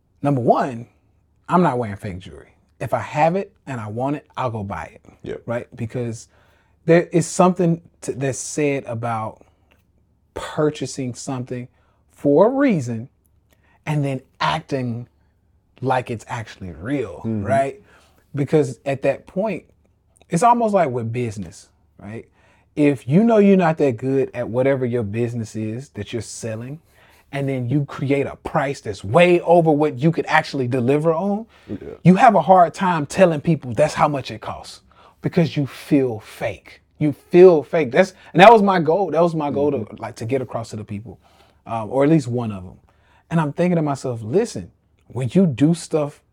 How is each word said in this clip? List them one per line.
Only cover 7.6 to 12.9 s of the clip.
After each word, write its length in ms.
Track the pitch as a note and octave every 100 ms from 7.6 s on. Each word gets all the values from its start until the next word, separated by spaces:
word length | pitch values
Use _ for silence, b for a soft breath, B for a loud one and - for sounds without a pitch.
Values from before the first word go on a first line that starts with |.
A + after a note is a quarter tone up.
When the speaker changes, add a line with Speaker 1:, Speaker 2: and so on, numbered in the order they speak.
| E3+ E3 - _
Speaker 1:
to, 100 | -
that's 260 | A2+ C#3 A#2+
said 460 | - - D3 C#3
about 580 | - A#2 A#2 A2+ A2 - _ _ _ _ _ _ _ _ _
purchasing 800 | - - - D3+ D3 C3+ - B2+
something 540 | A#2+ - C3 B2+ B2 B2 _ _ _ _
for 360 | _ D3 C#3+ G#3
a 40 |
reason 580 | C4+ C#4+ F3+ A#2+